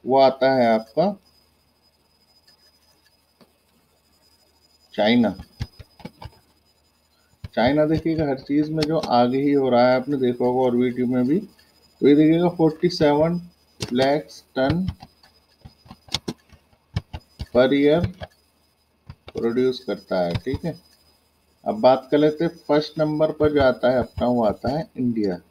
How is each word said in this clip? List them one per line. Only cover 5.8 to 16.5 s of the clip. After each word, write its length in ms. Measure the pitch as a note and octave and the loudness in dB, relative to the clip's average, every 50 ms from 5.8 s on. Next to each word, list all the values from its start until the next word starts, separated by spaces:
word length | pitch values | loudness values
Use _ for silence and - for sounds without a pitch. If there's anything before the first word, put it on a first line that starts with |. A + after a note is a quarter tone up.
| - _ _ - - - _ _ - - _ _ _ _ _ _ _ _ _ _ _ _ _ _ _ _ _ _ _ _ _ _ - - - | -20 _ _ -20 -20 -20 _ _ -20 -20 _ _ _ _ _ _ _ _ _ _ _ _ _ _ _ _ _ _ _ _ _ _ -20 -10 -4
चाइना 300 | A2+ A2 B2+ C#3+ D3+ D3+ | 0 0 2 2 2 2
देखिएगा 400 | D3+ D#3+ D#3 - E3 D#3+ D#3 D#3 | 2 0 -2 -2 -4 -2 -2 -2
हर 120 | C#3+ C3 C3 | -4 -4 -6
चीज़ 300 | - - C#3+ D3 D3+ D3+ | -6 -2 -2 -2 -2 -2
में 100 | D#3+ D#3 | -2 -4
जो 160 | D3+ D3 D#3+ D#3 | -2 -2 -2 -4
आगे 400 | - - A#2+ A#2+ B2 B2 B2+ C3+ | -2 0 2 2 2 2 0 0
ही 140 | C#3 D3 | 0 2
हो 160 | C#3+ C#3 C3+ B2+ | 2 2 2 2
रहा 180 | B2 A#2+ B2 B2+ | 2 4 4 4
है, 80 | B2+ | 2
आपने 200 | B2+ B2+ C#3+ D3 | 0 -2 -4 -4
देखा 280 | C3 B2+ B2 A#2+ B2 B2+ | -2 0 -2 0 0 -2
होगा 160 | B2 B2 B2+ | 0 0 0
और 160 | C3 B2+ A#2+ | 0 0 2
वीडियो 300 | A#2+ B2 B2+ A#2+ C3 B2 | 0 0 0 -2 -2 -4
में 200 | A#2+ C3 B2+ B2 | -2 0 0 0
भी। 120 | B2+ D3+ G3+ | 0 0 -2
तो 720 | A3 - _ _ _ _ _ _ _ _ _ _ - C3+ | -2 -8 _ _ _ _ _ _ _ _ _ _ 4 4
ये 60 | D3 | 6
देखिएगा 340 | D3 D3+ D#3 D#3+ E3+ F3 F3 | 6 4 4 4 2 2 0
फ़ोर्टी 400 | F3 - D#3+ D#3 D#3 - - F3 | 0 2 0 0 0 0 -2 -2
सेवन 500 | - - D#3+ D3 D3 D3 D#3 E3 F3 F3 F3 - _ _ _ _ _ _ - - | 0 2 2 2 4 2 2 0 -2 -4 -8 -12 _ _ _ _ _ _ -10 -4
लैक्स 500 | A#2+ B2 C3 C3+ C#3+ D#3 - - - - _ _ _ | -2 0 2 2 0 -2 -4 -10 -20 -20 _ _ _
टन 300 | B2+ C3 C#3 D#3 F3 F#3+ F3+ - _ - _ _ _ _ _ _ _ _ _ _ _ _ - _ _ _ - - _ _ - - - _ - - _ _ _ | -2 0 0 0 -2 -2 -6 -8 _ -18 _ _ _ _ _ _ _ _ _ _ _ _ -20 _ _ _ -20 -20 _ _ -12 -12 -10 _ -12 -14 _ _ _